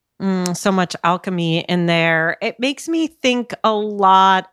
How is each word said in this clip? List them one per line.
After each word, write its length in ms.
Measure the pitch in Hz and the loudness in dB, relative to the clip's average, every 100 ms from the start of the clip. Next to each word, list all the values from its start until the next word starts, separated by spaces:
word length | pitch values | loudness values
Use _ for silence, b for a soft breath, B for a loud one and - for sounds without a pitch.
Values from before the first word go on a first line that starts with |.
| _ - | _ -8
Mm, 340 | 190 185 180 175 | -4 -2 -4 -4
so 140 | 202 | -2
much 240 | 190 175 - | 0 -2 -2
alchemy 600 | 170 180 - 180 170 165 | -2 -2 -4 -4 -2 -2
in 240 | - 180 170 | -2 -2 0
there. 500 | 165 165 160 165 - | 2 2 2 0 -2
It 200 | 226 226 | -6 -4
makes 280 | 254 277 - | -6 -6 -4
me 200 | 330 320 | -4 -4
think 440 | _ 262 247 233 - | _ -2 -2 -4 -4
a 100 | 220 | -2
lot 760 | 214 214 202 190 190 190 190 185 | -2 -4 0 4 6 6 2 0